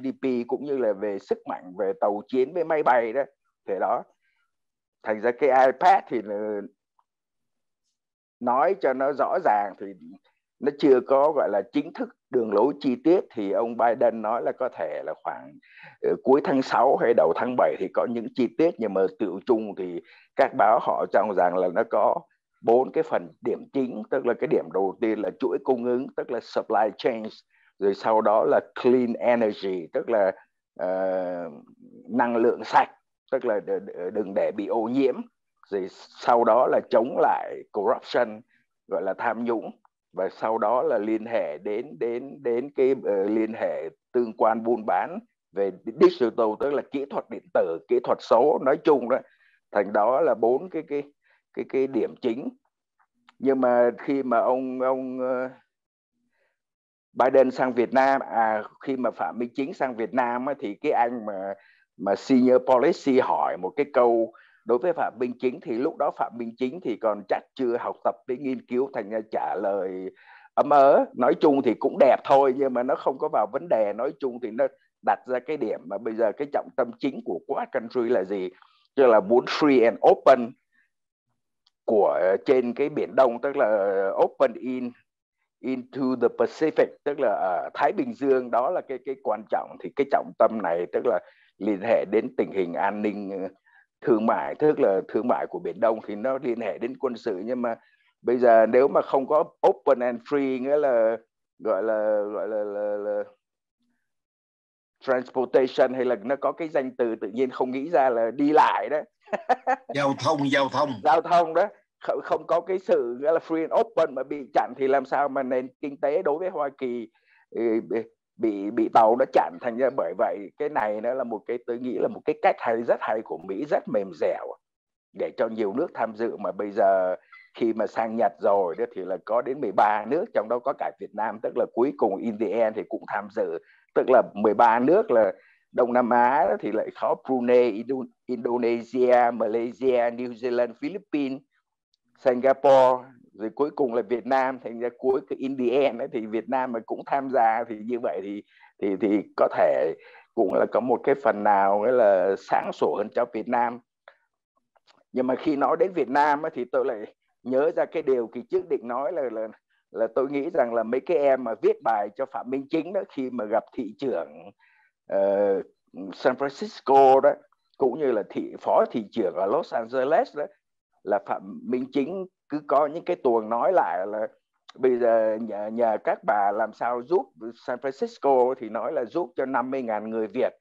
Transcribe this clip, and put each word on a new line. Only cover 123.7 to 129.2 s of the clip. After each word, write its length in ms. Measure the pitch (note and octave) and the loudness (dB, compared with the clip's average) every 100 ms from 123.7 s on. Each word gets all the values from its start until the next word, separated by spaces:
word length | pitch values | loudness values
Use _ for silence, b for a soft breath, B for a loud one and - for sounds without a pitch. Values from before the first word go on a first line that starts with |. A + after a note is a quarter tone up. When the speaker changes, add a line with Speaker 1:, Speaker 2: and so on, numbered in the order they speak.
Speaker 1:
rất 180 | - - | -4 -2
mềm 220 | G#2+ G2 D#3+ | -4 -4 -4
dẻo 260 | G#2 - - - _ _ _ _ _ - | -4 -2 -8 -14 _ _ _ _ _ -8
để 120 | B2 - | -8 -4
cho 120 | A2+ | -4
nhiều 240 | A2 G#2 | -2 -4
nước 140 | A2+ E3+ | -2 -6
tham 220 | - A#2 G#2+ | -4 -6 -4
dự. 200 | A2+ F#2+ | -6 -6
Mà 160 | F#2 | -8
bây 180 | F#2 G#2 | -6 -4
giờ 460 | G2+ G2 F#2+ F#2 - B B B | 2 4 4 0 -4 B B B
khi 180 | - A#2 | -4 -2
mà 140 | A2 G2+ | 0 -2
sang 300 | - A2+ A2+ | -2 -4 0
Nhật 160 | G#2+ - | -2 0
rồi 340 | G#2+ G2+ F2+ E2 | 2 2 2 -2
đó 60 | A#2 | -6
thì 100 | G2 | -6
là 120 | F#2 F2+ | -8 -8